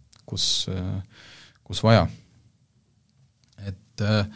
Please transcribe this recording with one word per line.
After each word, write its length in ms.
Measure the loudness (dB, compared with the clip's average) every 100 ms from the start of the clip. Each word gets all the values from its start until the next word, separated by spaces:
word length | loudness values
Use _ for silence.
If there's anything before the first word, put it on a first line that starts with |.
| _ -20 -10
kus, 380 | -4 -2 -2 -4
äh, 300 | -6 -6 -8 -10 -20 -20 -20 -20 _ -10
kus 180 | 0
vaja. 220 | 4 6 4 -4 -20 _ _ _ _ _ _ _ _ _ _ _ _ -14 -14
Et, 380 | -14 _ -4 2
äh, 180 | 2 0